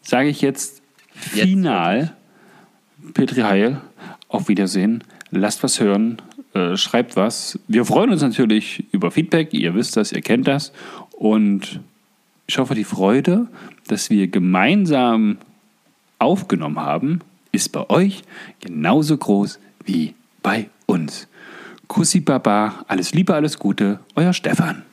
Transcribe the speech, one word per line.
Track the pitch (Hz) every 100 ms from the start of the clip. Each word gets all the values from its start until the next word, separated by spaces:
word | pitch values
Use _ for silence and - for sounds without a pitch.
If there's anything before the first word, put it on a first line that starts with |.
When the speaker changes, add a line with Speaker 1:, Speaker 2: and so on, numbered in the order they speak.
Speaker 1:
sage | - 123 143
ich | 139
jetzt | 139 131 - - _ _ _ - -
Speaker 2:
Jetzt | -
Speaker 1:
final, | 190 190 175 101 85 104 160 - _ _ - - _ _ _ _
Speaker 2:
wirklich. | -
Speaker 1:
Petri | - 135 127
Heil, | 107 98 110 139 - _ - - -
auf | 113 95
Wiedersehen, | 101 95 98 101 117 - - -
lasst | 160 202 -
was | 135 -
hören, | 107 101 113 117 - - -
äh, | 98 90 95
schreibt | - 117 123 -
was. | 101 - - - -
Wir | 113
freuen | 123 156 226
uns | 180
natürlich | 143 113 117 107 - - -
über | 101 87
Feedback, | - - 165 160
ihr | - 82
wisst | 90 - -
das, | 107
ihr | -
kennt | - 117 -
das. | 139 - - - - -
Und | - 107 110 104 98 - - - _ _ _ _ _ -
ich | -
hoffe, | 131
die | 120
Freude, | 101 104 95 123 135 185 240 - - - -
dass | 104 -
wir | 107 92
gemeinsam | 101 90 92 107 202 185 143 123 113 107 104 - _ _ _ _ _ _ _
aufgenommen | 117 190 - 87 78 76
haben, | 76 76 131 170 - _ _
ist | - -
bei | - -
euch | 135 196 190 - - - -
genauso | - 80 78 131 151 147
groß | - 101 98 - - _
wie | - 92 78 - _ _
bei | - 107 104 _ -
uns. | 95 73 - - - - - - - _
Kussi | - 165 185
Baba, | 156 131 - 104 107 - -
alles | 113 87
Liebe, | 151 180
alles | 160 151 -
Gute, | 101 98 101 101 -
euer | - 175
Stefan. | 180 - - 170 - -